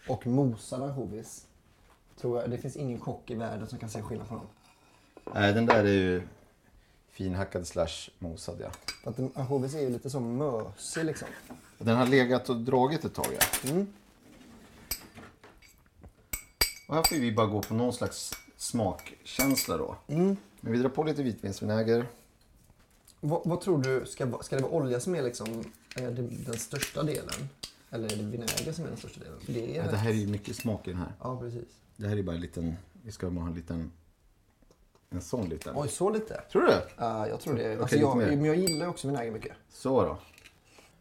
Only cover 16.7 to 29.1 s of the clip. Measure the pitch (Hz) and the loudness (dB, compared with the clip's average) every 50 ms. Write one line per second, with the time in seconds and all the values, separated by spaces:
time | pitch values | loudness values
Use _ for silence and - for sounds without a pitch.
16.7 | - - - - 143 160 160 - 170 151 120 117 110 113 110 104 107 104 95 - | -2 -10 -8 -2 0 2 2 2 2 2 2 2 4 4 4 4 2 0 -2 0
17.7 | 113 113 123 123 117 - 123 120 - - - - - - - - - - - - | 0 2 2 0 0 0 -4 -4 -4 -6 -8 -8 -10 -10 -14 -20 -14 -10 -8 -4
18.7 | - 123 107 92 82 - - - - - - - - - 131 277 269 - - - | 0 0 0 0 0 -4 -10 -16 -18 -18 -16 -10 -2 2 2 4 4 2 2 0
19.7 | 90 80 - - - - - - 143 160 185 196 196 196 - - - - - 117 | -2 -2 -2 -4 -6 -10 -8 -4 2 4 4 4 4 0 -4 -14 -18 -10 -4 0
20.7 | 113 120 127 131 - - 156 156 147 143 139 123 101 - - 101 98 - 110 107 | 2 2 2 2 2 0 0 0 0 0 0 -2 -2 -2 -4 -6 -4 -4 -2 0
21.7 | 107 110 110 113 113 120 123 131 - - - _ _ _ _ _ - - _ _ | 2 2 4 4 4 4 2 0 -8 -16 -20 _ _ _ _ _ -20 -20 _ _
22.7 | - _ _ _ _ _ _ - - - - 147 156 170 - 170 170 - - 196 | -20 _ _ _ _ _ _ -20 -14 -6 -2 -2 0 0 0 0 -2 0 2 2
23.7 | 175 143 127 131 131 123 113 - - - 139 123 123 - - - 135 135 131 127 | 4 4 4 4 2 0 0 -4 -6 -4 -2 -2 -2 -4 -4 -4 -2 0 0 2
24.7 | - 165 139 127 123 123 - 185 180 160 135 120 - - 110 110 113 113 110 - | 2 0 2 2 0 0 0 0 0 0 0 -2 -4 -4 -6 -6 -6 -6 -8 -10
25.7 | - - _ - - 127 127 123 120 123 120 117 - - - - 117 113 - - | -12 -20 _ -12 -8 -6 -6 -4 -4 -4 -4 -4 -6 -8 -6 -6 -6 -6 -6 -6
26.7 | - 139 - - - - 151 151 143 - - - - - 143 139 - - - - | -4 -4 -4 -4 -4 -2 -2 -2 -2 -4 -4 -6 -8 -8 -8 -10 -10 -12 -16 -16
27.7 | - - - - - 120 110 107 107 107 107 107 120 120 113 110 - - - 160 | -18 -20 -18 -10 -6 -6 -4 -2 -2 -2 -4 -4 -4 -4 -4 -4 -4 -2 -4 -4
28.7 | 156 170 156 - - - - - | -6 -6 -6 -6 -8 -10 -10 -14